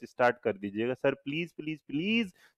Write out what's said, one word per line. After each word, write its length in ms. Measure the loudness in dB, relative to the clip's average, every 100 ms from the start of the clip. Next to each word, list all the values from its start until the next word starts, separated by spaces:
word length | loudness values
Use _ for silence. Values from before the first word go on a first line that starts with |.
स्टार्ट 320 | -4 2 2 4
कर 140 | -2 -2
दीजिएगा 360 | -4 -2 -2
सर, 200 | 0 0
प्लीज, 400 | 0 -4 -6 -6
प्लीज, 260 | -8 -8 -8 -6
प्लीज।" 460 | -4 0 0 0 _ -20